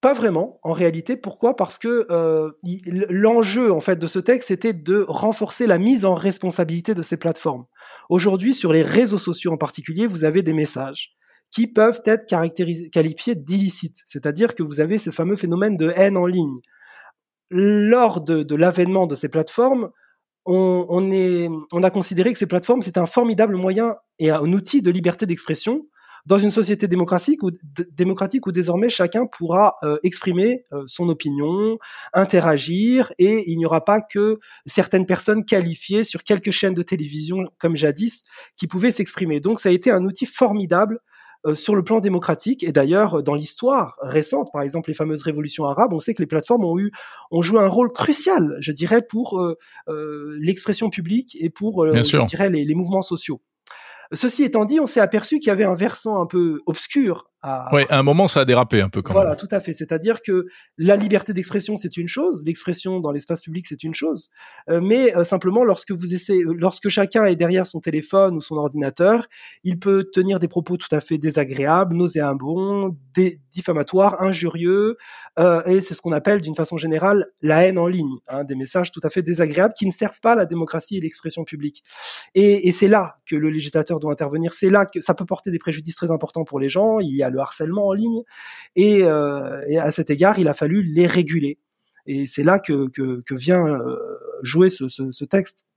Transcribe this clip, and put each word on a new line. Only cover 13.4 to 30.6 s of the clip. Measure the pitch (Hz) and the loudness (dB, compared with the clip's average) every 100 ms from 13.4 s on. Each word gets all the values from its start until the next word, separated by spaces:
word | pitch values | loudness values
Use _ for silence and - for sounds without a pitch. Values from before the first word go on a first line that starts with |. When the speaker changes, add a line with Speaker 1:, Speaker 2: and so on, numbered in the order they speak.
| 139 190 190 - 165 - _ | -2 0 0 -2 -8 -12 _
Speaker 1:
C'est-à-dire | 143 147 147 226 - | -8 -6 0 -2 0
que | |
vous | 156 147 | -6 -2
avez | 156 208 | 0 0
ce | 196 | -4
fameux | 156 165 196 | -4 -2 -2
phénomène | 175 175 208 190 | -2 0 0 0
de | 160 | -2
haine | 175 196 190 | 2 2 2
en | 180 | 0
ligne. | 185 151 127 _ _ - - - _ _ _ _ | 0 -2 -6 _ _ -20 -20 -20 _ _ _ _
Lors | 180 202 208 208 240 233 180 | 0 2 2 4 4 4 0
de, | 151 160 | -2 -2
de | 147 147 | 0 2
l'avènement | 175 180 180 190 180 | 2 4 2 2 0
de | 143 | -2
ces | 147 | -4
plateformes, | 160 156 - 247 269 214 _ _ _ _ _ - | -4 -4 0 2 2 -2 _ _ _ _ _ -2
on, | 185 185 180 180 | 2 2 0 0
on | 175 190 | 0 0
est, | 190 185 175 170 160 151 | 2 2 0 -2 -6 -6
on | 175 | 0
a | 185 | 0
considéré | 190 175 180 196 | 0 -2 0 0
que | 240 | 0
ces | 196 | -2
plateformes, | 180 175 247 | -2 2 0
c'était | 190 180 | 2 -2
un | 170 | 0
formidable | - 233 202 214 185 | 2 2 2 2 2
moyen | 185 190 233 214 _ _ | 0 0 -2 -4 _ _
et | 156 | 0
un | 156 151 | 2 2
outil | 190 190 285 | 0 2 2
de | 180 | 2
liberté | 180 175 170 202 | 2 0 -2 -4
d'expression | 170 - - - 277 - _ _ - - | -4 -4 -4 -2 -4 -6 _ _ -20 2
dans | 196 | 4
une | 208 | 4
société | 220 190 202 202 | 2 0 0 0
démocratique | 180 170 180 - 302 | 0 2 0 2 0
où, | 185 | 0
d-, | 175 147 143 175 | -6 -14 -10 -10
démocratique | 143 180 196 196 262 196 | -2 -2 0 -2 -2 -2
où | |
désormais | 175 170 175 233 | -4 -2 0 0
chacun | - 175 220 254 | 0 0 0 -4
pourra, | - 170 175 208 - | -6 -2 4 4 2
euh, | 151 151 | -4 0
exprimer, | 180 170 - 175 208 254 | -2 -2 -2 0 0 0